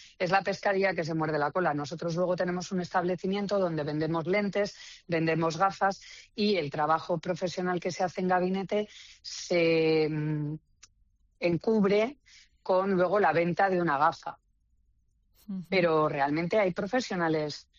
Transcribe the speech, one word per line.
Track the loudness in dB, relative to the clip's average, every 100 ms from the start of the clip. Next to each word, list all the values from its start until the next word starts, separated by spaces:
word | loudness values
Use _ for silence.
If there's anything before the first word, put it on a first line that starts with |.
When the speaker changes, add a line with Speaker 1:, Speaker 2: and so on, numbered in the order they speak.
| -20 -6
Speaker 1:
Es | 0
la | 2
pescadilla | 0 -2 0 2 0
que | 0
se | -2
muerde | -2 -2 0
la | 0
cola. | 0 0
Nosotros | -2 -6 -6 -4 -2
luego | 0 0
tenemos | -2 -4 -4
un | -4
establecimiento | -2 -2 -2 -2 -2 -2 0 0
donde | 0 -2
vendemos | -2 -2 -2 -2 0
lentes, | -2 0 -2 -2 -6 -20 -18 -4
vendemos | 0 0 2 0 2
gafas | 0 2 -2 -2 -10 -20 -12
y | -2 0 0
el | -2
trabajo | -2 0 0 0 -4
profesional | -4 -4 -4 -2 -2 -2
que | -4
se | -4
hace | -4 -2
en | 0
gabinete | 2 2 -2 -2 -2 -4 -10 -20 -20
se, | -14 -12 -2 2 4 4 4 2 2
mm, | 0 -2 -2 -4 -8 _ _ -20 _ _ _ _ _
encubre | -2 0 2 2 4 4 0 -4 _ -20 -20 _
con | 0 0 2
luego | 2 2 4
la | 2
venta | 2 2 2 2
de | 2
una | 0 2
gafa. | 2 0 -8 -16 _ _ _ _ _ _ _ _ _ _ -12
Speaker 2:
Ujú. | -12 -2
Speaker 1:
Pero | 2 4 4 2
realmente | 2 0 0 0 2
hay | 2
profesionales | 0 -2 -2 -2 -2 0 0 -2 -8 -16